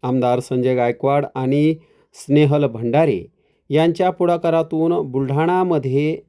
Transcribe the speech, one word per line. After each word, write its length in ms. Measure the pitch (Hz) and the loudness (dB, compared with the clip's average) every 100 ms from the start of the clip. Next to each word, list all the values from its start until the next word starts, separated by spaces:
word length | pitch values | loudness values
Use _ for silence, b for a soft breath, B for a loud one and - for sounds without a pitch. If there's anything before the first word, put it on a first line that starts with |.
आमदार 360 | 127 127 123 123 | -2 0 0 0
संजय 360 | 127 127 127 127 | -2 -2 0 0
गायकवाड 500 | 120 120 135 143 143 131 | 0 0 0 0 -2 -4
आणि 400 | 131 139 151 160 b b b - | -2 2 0 -2 b b b -20
स्नेहल 500 | - 147 147 147 139 | 0 2 4 2 0
भंडारे 560 | 113 117 139 160 101 82 _ _ _ _ | -2 -2 2 2 0 -6 _ _ _ _
यांच्या 400 | 147 165 165 185 | 0 0 2 -2
पुढाकारातून 840 | 180 175 170 170 165 160 160 165 170 127 | 0 0 0 0 0 -2 -2 0 0 -2
बुलढाणामध्ये 1040 | 131 135 139 165 180 180 160 131 135 151 160 | -4 -2 0 0 0 0 0 0 0 0 -4